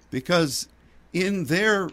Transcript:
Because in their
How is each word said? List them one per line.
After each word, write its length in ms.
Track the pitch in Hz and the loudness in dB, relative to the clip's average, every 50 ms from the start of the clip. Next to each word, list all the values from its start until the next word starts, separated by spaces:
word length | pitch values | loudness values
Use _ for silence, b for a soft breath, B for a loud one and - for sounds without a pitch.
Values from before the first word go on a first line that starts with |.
| _ - | _ -10
Because 580 | - 127 - - 175 170 165 143 123 - - - _ _ b b b b b _ - | -10 -8 -2 0 2 2 2 2 -2 -6 -8 -10 _ _ b b b b b _ -4
in 300 | 170 185 196 202 190 165 | -2 -2 0 -2 -2 -2
their 460 | 131 160 180 214 220 214 196 185 160 | 0 0 2 2 2 2 2 0 -4